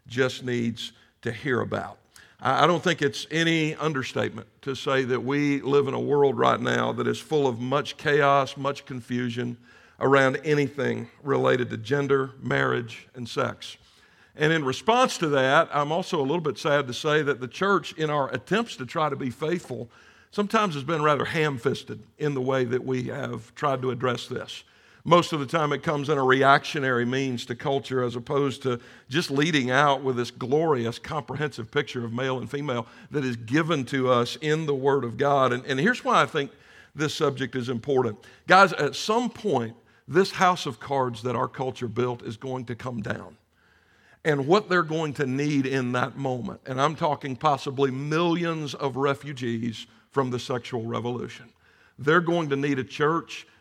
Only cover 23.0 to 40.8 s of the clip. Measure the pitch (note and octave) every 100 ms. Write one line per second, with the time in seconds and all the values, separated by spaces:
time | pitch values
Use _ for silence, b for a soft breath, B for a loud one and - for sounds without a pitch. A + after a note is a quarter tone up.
23 | B2 C3+ B2 A#2 - - D3 C3 B2+ A#2+
24 | B2+ A#2 - - F2+ - - b b b
25 | D3+ F3 D3+ D#3 C3 E3 D3 C#3 E3 D3
26 | C#3 C#3+ B2+ C3+ C3+ D3 - D3+ C3 A#2+
27 | A#2+ C3 C3+ A#2+ - A#2 D3 C3+ - C3
28 | B2 B2 A#2 C#3+ C#3 A#2 C3 A#2+ B B
29 | B C#3+ - C#3 D#3+ D3+ B2 C3 D3 C#3
30 | C3+ B2 A#2 - B2 D3+ E3 C3 A2+ -
31 | - D#3 - D3+ D3+ - A2 D3 - B2+
32 | A#2 A#2 C3 C3 G#2 D3 D3 A#2+ - B
33 | B D3 C3 A#2 A2+ D3+ D#3+ D#3 A#2+ C#3
34 | B2+ B2 A#2+ - D3+ D#3 D#3 C3+ C#3 C#3+
35 | A#2+ A#2 C#3+ C#3 C3 B2 C3 C3 G3+ B3
36 | C4 G3 C#3+ D#3 C#3 - B B B D3
37 | D3+ - C#3+ C3 C3 C3 A#2+ A#2 C#3+ C3
38 | A#2 G#2+ B B - F#3 F#3+ - D3 C#3
39 | - A3+ B3 - G#3 C3 A#2 - b b
40 | - D#3 F#3+ - F3+ F3+ D3 A#2+